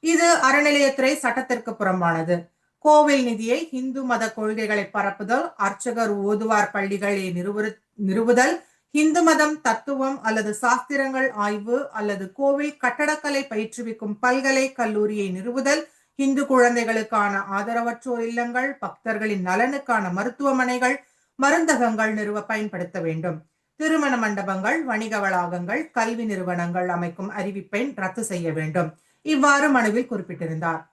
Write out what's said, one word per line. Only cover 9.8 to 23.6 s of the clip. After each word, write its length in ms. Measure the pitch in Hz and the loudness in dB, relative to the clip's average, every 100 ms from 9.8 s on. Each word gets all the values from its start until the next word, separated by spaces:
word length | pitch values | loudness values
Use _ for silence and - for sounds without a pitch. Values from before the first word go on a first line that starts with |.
| - 277 269 277 220 | -2 -2 -2 -2 -2
அல்லது 240 | 220 214 | 0 -2
சாஸ்திரங்கள் 720 | 208 247 247 - 277 269 262 262 208 | -2 2 0 0 -2 -2 0 -2 0
ஆய்வு 340 | 208 208 208 247 277 220 | -2 -2 -2 -2 -2 -6
அல்லது 260 | 208 196 190 | -4 -4 -8
கோவில் 460 | - 277 277 294 285 | -2 0 2 -2 -2
கட்டடக்கலை 600 | 247 - 294 302 294 277 269 | -4 0 -2 -2 -2 -4 -4
பயிற்றுவிக்கும் 680 | 214 220 - 233 220 208 208 | -4 -6 -8 -10 -8 -8 -2
பல்கலை 420 | 247 254 269 262 262 | 0 2 2 2 0
கல்லூரியை 540 | - 226 208 208 214 196 | -2 -2 0 0 0 -4
நிறுவுதல், 520 | 185 208 247 262 302 320 _ _ - | -4 -4 -2 0 0 -2 _ _ -2
இந்து 240 | 277 269 277 | 0 2 2
குழந்தைகளுக்கான 880 | 254 240 240 233 226 220 220 202 196 202 196 | 6 6 4 0 -2 0 0 0 -2 -2 -4
ஆதரவற்றோர் 680 | 208 233 233 233 262 240 226 | -2 -2 -2 -6 -6 -4 -4
இல்லங்கள், 420 | 233 240 240 269 277 | -2 -2 -2 -4 -6
பக்தர்களின் 680 | 196 - 226 208 214 202 185 | -10 -8 -6 -4 -2 -2 0
நலனுக்கான 640 | 190 247 277 277 226 196 | 0 0 -2 -2 -2 0
மருத்துவமனைகள், 840 | 180 226 240 277 262 247 247 247 269 _ _ _ _ | -4 -4 -2 0 2 0 0 0 -2 _ _ _ _
மருந்தகங்கள் 760 | 277 330 320 269 233 220 220 | 2 4 2 2 2 2 0
நிறுவ 300 | 214 208 208 | -2 -4 -4
பயன்படுத்த 560 | 202 214 214 185 175 185 | -4 -4 -4 -6 -8 -6
வேண்டும். 380 | 165 160 160 160 - _ | -4 -4 -6 -8 -12 _